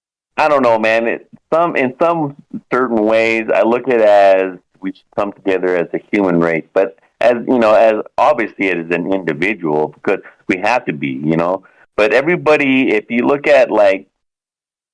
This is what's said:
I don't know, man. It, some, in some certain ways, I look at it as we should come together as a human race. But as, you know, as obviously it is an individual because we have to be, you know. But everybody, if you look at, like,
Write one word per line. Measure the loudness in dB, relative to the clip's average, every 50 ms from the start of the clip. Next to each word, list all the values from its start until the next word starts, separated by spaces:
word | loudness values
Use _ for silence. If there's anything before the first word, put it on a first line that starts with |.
| _ _ _ _ _ _ -6
I | -2 0 2
don't | 2 2 2
know, | 2 2 2
man. | 2 0 0 0 0
It, | -2 -4 -6 -10 _ _ -18 _ -4 -2
some, | 0 0 0 -2
in | -2 -4 -4 -2 -2
some | -2 -2 0 -2 -4 -6 -8 -12 -20 _ -16 -16 -10 -6 -4
certain | -2 -2 0 0 0 0
ways, | 2 2 2 2 0 0 -2 -2 -2 0
I | 0 2
look | 2 0 -2 -2 0
at | 0 2
it |
as | 4 4 6 6 6 6 4 4 2 -2 -6 -10 _ _ _ _
we | -12 -12 -12
should | _ _ _ -6
come | -6 -6 -6 -6
together | _ -4 -2 -2 -2 0 0 0
as | -2 -2 -4 -6
a | -10 -8 -4
human | -2 0 0 2 2 2
race. | 0 0 0 -2 -6 _ -2
But | -2 -2 -2 -4 _ _ _ _ -2
as, | 0 0 0 0 -2
you | -2 0 2
know, | 2 4 4
as | 4 4 4 2 0 -4 -8 _
obviously | 0 0 2 2 0 -2 -6 -6 -4 -4 -2
it | -2 -4
is | -4 -4
an | -4 -4 -2 -2 -4
individual | -4 -4 -4 -6 -4 -4 -4 -4 -4 -4 -4 -2 -2 -2 -4
because | -6 _ -4 -4 -4 -4 -6 -14 -20 _ _ -6
we | -6
have | -4 -2 -2 -2 -2 -2
to | -4 -8
be, | -6 -6 -8
you | -8 -6 -4 -2 -2
know. | 0 0 -2 -4 -4 _ _ _ _ _ _ -4
But | -2 0 2 2
everybody, | 0 0 0 -2 -2 0 0 0 2 2 0 0 0 0 0
if | 0 -2 -2 -4
you | -4 -2 0
look | 0 -2 -2 0
at, | 2 2 4 2 2
like, | 2 2 2 2 2 0 -4 _ _ _ _ _ _ _ _ _ _ _ _ _ _ _ _ _